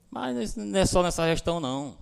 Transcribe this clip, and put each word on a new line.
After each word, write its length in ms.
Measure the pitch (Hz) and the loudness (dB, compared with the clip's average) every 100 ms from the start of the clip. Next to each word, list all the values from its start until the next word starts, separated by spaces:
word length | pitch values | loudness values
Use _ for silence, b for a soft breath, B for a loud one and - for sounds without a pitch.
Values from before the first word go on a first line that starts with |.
| _ | _
Mas 460 | 240 254 247 214 - | -6 -4 -2 -2 -4
não 240 | 208 196 | 0 2
é 60 | 185 | 4
só 180 | 185 | 4
nessa 240 | 175 170 165 | 2 2 2
gestão 320 | 165 - 170 | 2 0 -2
não, 380 | 135 135 143 - | -2 -4 -6 -12